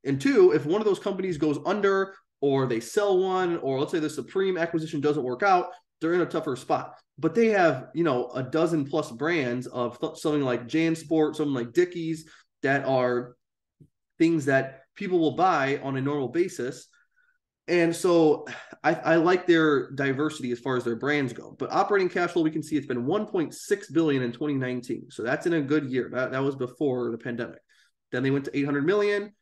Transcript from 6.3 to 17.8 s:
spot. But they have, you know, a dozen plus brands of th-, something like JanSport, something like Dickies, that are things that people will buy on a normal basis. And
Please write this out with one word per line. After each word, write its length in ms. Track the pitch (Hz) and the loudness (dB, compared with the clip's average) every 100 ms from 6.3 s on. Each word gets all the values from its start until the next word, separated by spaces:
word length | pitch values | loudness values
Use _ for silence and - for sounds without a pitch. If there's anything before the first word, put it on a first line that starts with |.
| 170 151 123 | -2 -4 -6
spot. 420 | - 117 - - _ - | -2 -2 -2 -18 _ -4
But 160 | 156 | 0
they 120 | 190 226 | 2 4
have, 380 | 202 165 131 - | 4 4 2 -6
you 100 | 151 | -2
know, 240 | 170 123 - | 0 0 -2
a 80 | - | -6
dozen 420 | 127 160 165 165 | -2 0 2 0
plus 260 | 139 160 147 | 0 -2 -4
brands 560 | 117 151 170 127 123 123 | -4 -2 0 -2 -4 -6
of 320 | 123 120 - | -4 -4 -4
th-, 180 | 156 - | -8 -4
something 260 | 160 147 | -2 0
like 260 | 135 117 120 | 0 -2 -2
JanSport, 680 | 156 165 165 - 160 151 - | 0 0 -2 0 2 2 0
something 180 | 147 | -2
like 180 | 131 117 | -2 0
Dickies, 560 | 165 180 180 160 160 - - _ _ | 0 0 -2 -6 -6 -10 -20 _ _
that 220 | 135 139 | 0 0
are 500 | 131 131 123 123 123 _ _ _ _ _ - _ _ _ | 2 2 2 0 -4 _ _ _ _ _ -20 _ _ _
things 260 | 165 165 | 2 2
that 380 | 139 135 131 - _ | 2 0 0 -12 _
people 260 | - 202 180 | -10 -2 2
will 160 | 156 123 | 2 2
buy 440 | 185 160 135 143 | 2 4 0 -2
on 140 | 139 135 | -4 -4
a 60 | |
normal 260 | 135 147 123 | -2 -2 -2
basis. 600 | 160 185 - 123 147 - _ _ _ _ _ _ _ - | -2 -2 -2 -8 -8 -20 _ _ _ _ _ _ _ 0
And 300 | 175 | 2